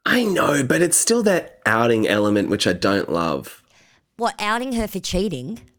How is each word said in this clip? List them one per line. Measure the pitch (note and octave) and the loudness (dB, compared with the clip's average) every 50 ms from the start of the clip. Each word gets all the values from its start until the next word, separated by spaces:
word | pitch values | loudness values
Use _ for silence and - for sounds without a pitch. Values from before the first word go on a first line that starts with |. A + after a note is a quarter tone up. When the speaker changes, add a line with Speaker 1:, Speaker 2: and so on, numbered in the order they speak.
| - | -4
Speaker 1:
I | - - B3 A#3+ | -2 0 0 0
know, | G#3+ F#3 - - C#3 C#3+ C#3+ C3 | 0 0 0 0 0 0 0 0
but | A#2+ - D#3 | 0 2 2
it's | E3+ E3+ E3+ | 2 2 2
still | - - - A3+ A#3+ G#3+ | 0 2 2 2 2 2
that | G#3 F#3+ E3 - - - _ - | 2 2 2 0 -4 -10 _ -2
outing | G#2+ A2 A2 A#2+ A#2+ A#2 A2 A2 D2 | 0 2 4 4 4 4 2 2 2
element, | G2 G#2+ G#2 G#2 G#2 G#2 F#2+ - | 2 2 2 2 2 2 2 0
which | G2 G2+ - | 0 0 0
I | G#2+ | 0
don't | F#2 E2+ - G2 G2 G2 - - | 0 0 0 0 0 0 0 -2
love. | D2+ E2+ E2+ E2 D2 C2+ - - - - _ _ _ _ _ _ _ _ _ _ _ | -2 -2 -2 -2 -2 -4 -6 -10 -16 -20 _ _ _ _ _ _ _ _ _ _ _
Speaker 2:
What, | - A3+ A3 - - | -6 -4 -4 -4 -4
outing | G#3+ G#3 G#3+ A#3+ B3 C4+ B3+ | -4 -2 -2 -2 -4 -4 -4
her | A#3 A3 G3+ | -4 -4 -4
for | - F#3+ | -6 -8
cheating | F3+ - - F3+ F#3+ G#3+ D#3+ B2+ B2 C#3+ A3 A#3 - - _ | -6 -4 -2 -2 -2 -2 -4 -6 -8 -10 -12 -14 -16 -20 _